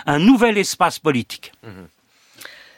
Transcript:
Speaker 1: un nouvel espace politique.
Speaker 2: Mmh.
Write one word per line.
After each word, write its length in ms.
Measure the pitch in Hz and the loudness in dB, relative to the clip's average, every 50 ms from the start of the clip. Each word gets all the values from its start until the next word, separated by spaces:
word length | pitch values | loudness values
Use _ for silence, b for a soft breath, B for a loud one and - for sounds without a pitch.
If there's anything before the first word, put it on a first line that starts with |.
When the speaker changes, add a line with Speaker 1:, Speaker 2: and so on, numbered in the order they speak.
| B | B
Speaker 1:
un 140 | - 143 147 | -2 -2 2
nouvel 400 | 170 220 269 226 233 233 214 208 | 4 4 4 4 4 2 0 0
espace 400 | 190 - - - 185 170 - - | -2 -4 -2 -2 -2 -2 -2 -2
politique. 520 | - 151 143 120 110 - - - - - - _ - | -2 -2 -2 -2 -4 -6 -12 -18 -18 -20 -20 _ -20
Speaker 2:
Mmh. 60 | 117 98 92 90 85 _ _ _ B B B B B B B B B B B B B B | -20 -20 -20 -20 -20 _ _ _ B B B B B B B B B B B B B B